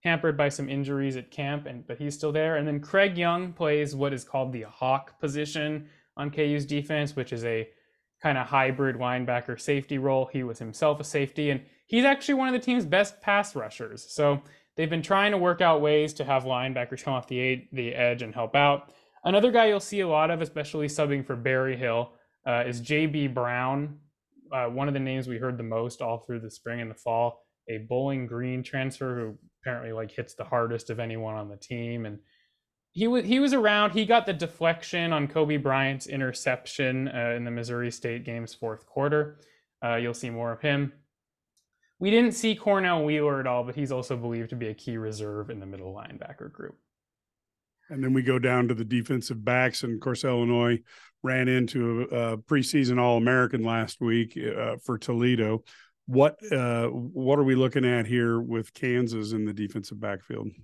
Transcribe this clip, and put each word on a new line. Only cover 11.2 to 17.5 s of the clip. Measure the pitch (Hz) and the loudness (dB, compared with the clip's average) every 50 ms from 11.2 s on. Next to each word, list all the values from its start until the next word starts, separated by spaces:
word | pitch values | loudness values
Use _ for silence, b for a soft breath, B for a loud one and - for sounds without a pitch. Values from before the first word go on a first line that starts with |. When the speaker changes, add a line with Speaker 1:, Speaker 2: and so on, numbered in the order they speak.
| 139 135 - - 151 147 | -2 -2 -2 -2 0 0
Speaker 1:
and | 139 127 b b b b b | 0 -2 b b b b b
he's | b - 233 247 | b 2 4 6
actually | 277 277 277 - - 285 | 6 4 2 2 0 0
one | 262 262 | 2 2
of | 262 254 | 0 0
the | 247 | -2
team's | 247 254 247 247 202 | 0 0 0 0 2
best | 151 165 190 202 202 - _ | 2 2 2 2 2 -2 _
pass | - - 202 202 202 202 - | 0 2 2 2 2 0 -4
rushers. | 143 110 107 - - 123 110 107 110 - | -8 -8 -8 -8 -10 -10 -10 -10 -14 -16
So | - - - 147 147 143 139 b b b b b b b | -12 -2 2 4 4 4 2 b b b b b b b
they've | - 160 156 | -4 -2 0
been | 170 165 | 0 -2
trying | 156 - 196 196 202 208 | 0 2 4 4 4 4
to | 208 | 4
work | 190 175 180 175 175 | 4 4 2 4 4
out | 185 170 160 151 | 6 6 6 6
ways | 147 151 151 151 151 151 147 | 6 4 4 4 4 2 -2
to | - 147 | -6 -2
have | 131 139 131 123 | 2 2 2 2
linebackers | 131 131 123 127 131 131 127 120 120 131 123 | 0 -2 -2 -2 -2 -2 -4 -4 -4 -6 -8
come | - - 135 | -4 -2 -2
off | 127 120 | -4 -4
the | - 131 123 | -4 -4 -2
ed-, | 127 131 | 0 0